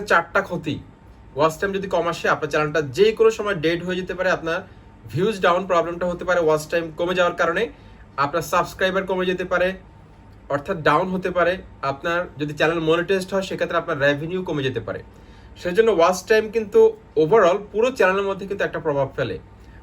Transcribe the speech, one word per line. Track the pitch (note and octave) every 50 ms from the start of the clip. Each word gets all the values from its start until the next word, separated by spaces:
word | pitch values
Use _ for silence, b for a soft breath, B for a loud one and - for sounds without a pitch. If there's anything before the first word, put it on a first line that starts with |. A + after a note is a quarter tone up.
| G3+ -
চারটা | G3 E3 - - - G3 F#3+ -
ক্ষতি। | F3+ - - D3+ A#2 - - - - - - - - - - - - C3
ওয়াচ | D#3 D#3+ D#3 -
টাইম | G3+ G3 G3 G3
যদি | F#3+ F#3 F#3+
কম | E3+ D#3+ E3+ E3
আসে, | - - G3 D3+
আপনার | - D#3 D3 D#3+
চ্যানেলটা | D3+ D3+ D3+ D3 E3 D3+ C3 A#2+ D#3+
যে | G3+ A3 A3 -
কোনো | A3 A3 A3 -
সময় | G#3 G#3 G3 D#3+ D3
ডেড | D#3+ E3+ E3+ F3
হয়ে | F3+ F3+ F3+
যেতে | F#3 F3+ F3+ F3+
পারে, | F#3 F#3 E3 D3
আপনার | D#3+ E3 E3 F#3 G3 B B B B B B B - -
ভিউজ | - D3+ F#3+ A3+ G#3 F#3+ F#3+
ডাউন | F3+ F3 F#3 G3 F#3
প্রবলেমটা | F3+ E3+ E3 E3+ F3 F3 F#3 F3+
হতে | F3 E3+ G3 F3+
পারে | F3+ F3 E3
ওয়াচ | D#3 D#3 D3+ D3+ -
টাইম | F3 E3+ E3 D#3+ D#3 -
কমে | F3 F3 F#3 F#3
যাওয়ার | F3 F3 E3 -
কারণে, | F3 E3 E3+ F#3+ A#3 - B B B B B B B B - C3+ C#3+
আপনার | C#3+ E3+ E3+ D3+ - F#3
সাবস্ক্রাইবার | F3 E3+ - - - G3 F#3 F#3 F#3+ F#3 F#3
কমে | F#3+ F#3 F3+ F#3
যেতে | F3 - F3+ F3+
পারে, | F3+ F3 F3+ F#3+ F#3 - - - - - - - - - - - - - - - C#3+
অর্থাৎ | C#3+ C#3+ G3+ F#3+ D#3+ C#3+ D#3
ডাউন | D3 D#3+ F#3 F#3 F#3
হতে | F3 F3+ F#3 F3 F3+
পারে। | E3+ E3+ F#3 F#3 - - - - - C#3
আপনার | C3+ - - E3+ E3+ F3 F3+ F3 - C3+
যদি | D3 D3 D3 D3
চ্যানেল | E3 D#3 E3+ E3+ D#3+ D#3
মনিটাইজড | E3 F3 E3+ E3+ G3 F#3 F3+ - G3
হয়, | F#3+ F#3+ -
সেক্ষেত্রে | F3 D3+ F3 E3 E3+ E3+
আপনার | D#3+ E3+ D#3+ C3+ C#3
রেভিনিউ | C#3+ C#3+ C#3+ D#3+ D#3+ F#3 F#3 F#3 F3+
কমে | D#3 C#3+ C3+ C3
যেতে | A2+ A2+ G2+ G2
পারে। | E2+ D#2 - - B B B B B B B B B -
সেজন্য | - F3 F3+ G#3+ A3+ A3+ G3 E3
ওয়াচ | E3 F3+ F#3+ - - -
টাইম | A3 A3 A3 G#3+ G#3
কিন্তু | A3+ A3 G3 A3+ A3 A3 A3 A3 - - - - D3+ D#3+
overall | D#3 G#3 A3+ F#3+ E3+ F#3+ G#3 - -
পুরো | - G#3 A#3 B3+ C4 -
চ্যানেলের | G3 F#3 F#3+ G3 G3 G3
মধ্যে | F#3+ F#3 G3+ G3
কিন্তু | G3+ F#3 F3 D#3+
একটা | - D#3+ D3+ D#3
প্রভাব | C#3 C#3 C3+ C3+ - -
ফেলে। | C3 G#2+ F#2 - - - - B B B B B